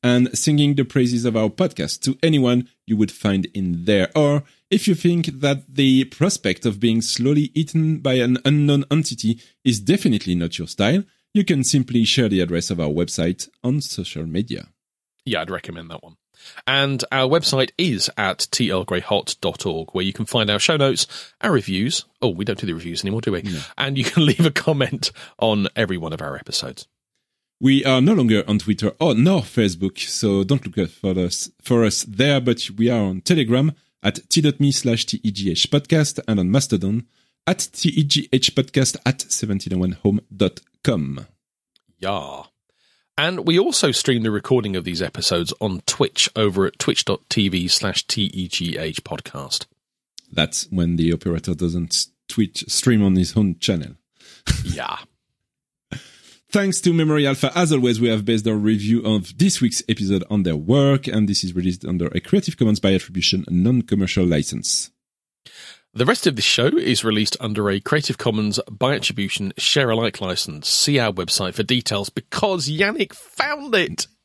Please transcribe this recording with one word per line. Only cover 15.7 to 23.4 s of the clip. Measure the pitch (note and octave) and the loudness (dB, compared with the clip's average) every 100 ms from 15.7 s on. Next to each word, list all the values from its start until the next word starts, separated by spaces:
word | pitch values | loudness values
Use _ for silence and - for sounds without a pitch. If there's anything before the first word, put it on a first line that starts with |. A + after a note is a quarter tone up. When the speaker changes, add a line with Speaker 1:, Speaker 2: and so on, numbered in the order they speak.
| E2+ E2 | -16 -14
Speaker 2:
that | D#2+ | -18
one. | - _ _ _ - - - | -18 _ _ _ -20 -10 -2
And | C3+ C#3 C3 - | 0 0 -2 -2
our | C3+ C3 | 0 2
website | D#3+ D#3+ C3+ C3 - | 2 2 0 0 0
is | F3 G#2 - - | -2 0 -4 -2
at | G2 F2+ - | -4 -2 -4
T | - A#2+ | -2 0
L | F#2 | -2
grey | F2 F2+ | -2 -4
hot | - G2+ - - | 0 -2 -2 -6
dot | F2+ - G2 | -6 -4 -6
org, | D#2+ D#2+ | -6 -6
where | F#2 F#2+ | -4 -4
you | |
can | - A2+ | -4 -2
find | B2 G#2 | 0 0
our | G#2 | 0
show | - D#3 | 0 2
notes, | C#3 - - - - _ | 2 0 -4 -8 -18 _
our | - | 0
reviews. | C#3+ - F#2 A#2 - - _ | 0 0 -2 0 -2 -8 _
Oh, | B2+ | -2
we | E2+ G#2 | -2 -4
don't | G2 | -4
do | G2+ | -6
the | |
reviews | E2 E2+ E2+ | -6 -8 -8
anymore, | G2 A2 | -6 -4
do | A2 | -4
we? | F2+ | -4